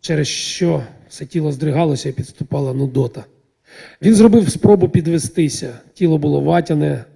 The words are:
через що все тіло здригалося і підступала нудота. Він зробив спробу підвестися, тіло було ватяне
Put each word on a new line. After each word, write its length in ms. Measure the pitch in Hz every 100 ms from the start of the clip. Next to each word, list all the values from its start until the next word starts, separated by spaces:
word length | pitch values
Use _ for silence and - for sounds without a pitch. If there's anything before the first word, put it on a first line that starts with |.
через 280 | - 156 143
що 540 | - - - 175 160 117 - _
все 180 | - 143
тіло 260 | 175 151
здригалося 560 | 135 151 147 165 139 143
і 40 |
підступала 640 | 131 - - 147 143 139
нудота. 500 | 131 139 127 123 - - _ _ _ _ - - _
Він 120 | 165
зробив 360 | 220 220 226 175
спробу 380 | - 202 208 175
підвестися, 920 | - 160 165 - - 156 - - 120 _
тіло 240 | - 180 156
було 220 | 147 143
ватяне 640 | 143 170 165 156 151 139 110